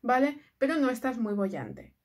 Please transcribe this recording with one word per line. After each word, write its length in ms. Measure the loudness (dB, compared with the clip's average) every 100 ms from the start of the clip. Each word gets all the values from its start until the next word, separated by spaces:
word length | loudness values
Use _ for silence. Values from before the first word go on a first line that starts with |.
¿vale? 400 | 2 4 4 0 -14 _
Pero 200 | 0 2
no 120 | 0
estás 260 | 0 -4 -2
muy 180 | -2
bollante. 600 | 0 -2 -2 -8 -12 -18 _